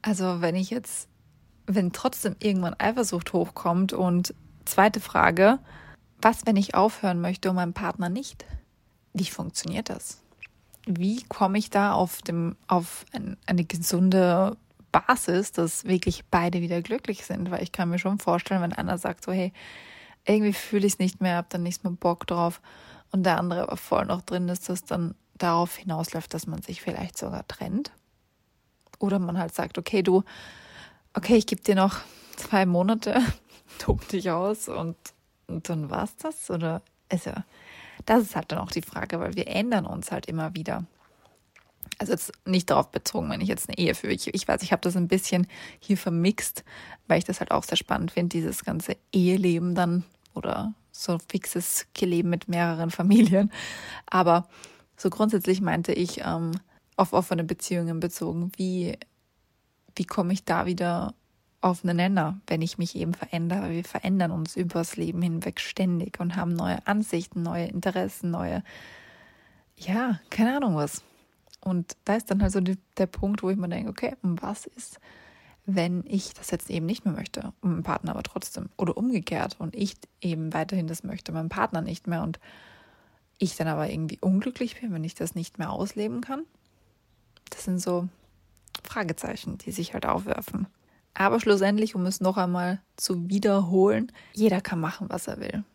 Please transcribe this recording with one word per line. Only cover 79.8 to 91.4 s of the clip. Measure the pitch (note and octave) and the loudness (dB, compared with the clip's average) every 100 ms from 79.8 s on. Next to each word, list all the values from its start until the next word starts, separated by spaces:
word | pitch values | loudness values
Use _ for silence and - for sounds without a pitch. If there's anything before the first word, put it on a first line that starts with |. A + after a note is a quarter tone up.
| G3+ - - _ | -6 -6 -20 _
eben | F3+ D#3+ D#3+ | -4 -4 -4
weiterhin | D#3+ D#3+ F#3 D#3+ | -4 -2 -2 -2
das | E3 | -6
möchte, | F#3 - - | -8 -10 -8
mein | D#3+ D#3+ | -6 -4
Partner | - - E3 | -2 -2 -2
nicht | F3 E3+ - | -4 -6 -4
mehr | E3+ | -2
und | D#3+ E3 - - - - - _ _ _ _ _ | -4 -6 -14 -20 -20 -20 -20 _ _ _ _ _
ich | F#3 - | -4 -2
dann | D#3+ | -2
aber | D#3 D3+ | 0 -2
irgendwie | D#3 D#3+ - | -2 -6 -2
unglücklich | F#3 F#3+ B3+ B3 B3 - | 2 2 0 -4 -6 -6
bin, | A#3+ | -6
wenn | E3 | -4
ich | D#3+ | -6
das | - E3 | -6 -6
nicht | F3 E3 - | -4 -8 -6
mehr | E3 | -6
ausleben | - G3+ - G#3+ A#3+ | -4 -4 -4 -4 -4
kann? | B3+ C4+ D#4+ _ _ _ _ _ _ _ _ _ - | -6 -8 -10 _ _ _ _ _ _ _ _ _ -20
Das | - | -10
sind | - F3+ | -4 -4
so | F3+ F3 F3+ _ _ _ _ _ - - | 0 -2 -2 _ _ _ _ _ -20 -18
Fragezeichen, | - A#3 F3+ D#3+ - - - F#3+ | -10 -6 -4 -6 -6 -8 -8 -10
die | - | -10
sich | G3 E3+ | -8 -6
halt | - | -4
aufwerfen. | - - G3 - - - G3+ _ _ _ _ | 0 0 0 -4 -4 -6 -6 _ _ _ _
Aber | - G3 A3+ | 0 4 4